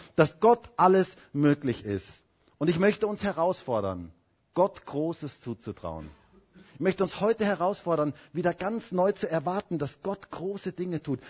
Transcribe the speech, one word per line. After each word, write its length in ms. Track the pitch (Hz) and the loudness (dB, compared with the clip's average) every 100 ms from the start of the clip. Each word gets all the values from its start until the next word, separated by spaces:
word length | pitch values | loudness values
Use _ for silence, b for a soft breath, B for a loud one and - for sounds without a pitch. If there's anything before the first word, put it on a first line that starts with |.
| B - | B 2
dass 240 | 156 - | 2 6
Gott 280 | 220 233 - - | 4 4 2 2
alles 400 | 180 190 185 - b | 6 6 2 -4 b
möglich 520 | 143 147 147 143 110 104 | 2 4 4 0 -4 -4
ist. 220 | 98 - - _ _ _ _ | -6 -6 -18 _ _ _ _
Und 140 | 156 | -2
ich 80 | 165 | 2
möchte 260 | 196 208 214 | 2 2 -2
uns 160 | 208 | -2
herausfordern, 920 | 202 170 170 180 - 117 98 90 85 - _ _ _ - | -4 0 -2 -2 -2 -2 -2 -4 -10 -18 _ _ _ 0
Gott 320 | 190 - - | 0 0 -8
Großes 520 | 139 160 165 147 - | -4 -4 -6 -12 -12
zuzutrauen. 680 | - 117 - 98 87 80 76 78 _ - _ b b | -10 -10 -10 -10 -10 -10 -12 -18 _ -20 _ b b
Ich 60 | b | b
möchte 240 | 175 185 | -4 -2
uns 180 | 190 - | -4 -2
heute 240 | 202 226 208 | -2 0 0
herausfordern, 680 | 185 175 202 - 160 151 139 b | 0 -2 -2 -2 0 0 -4 b
wieder 200 | 147 175 | -4 -2
ganz 380 | 175 185 226 - | -2 -4 -6 -4
neu 200 | 180 190 | 0 0
zu 180 | 208 185 | 0 -2
erwarten, 500 | 160 151 190 - 165 | -2 -2 -4 -4 -4
dass 220 | 139 - | -6 -6
Gott 260 | 185 202 - | -8 -8 -10
große 440 | - 175 202 190 | -10 -8 -8 -8
Dinge 280 | 175 180 165 | -8 -6 -6
tut. 180 | - 131 B | -4 -6 B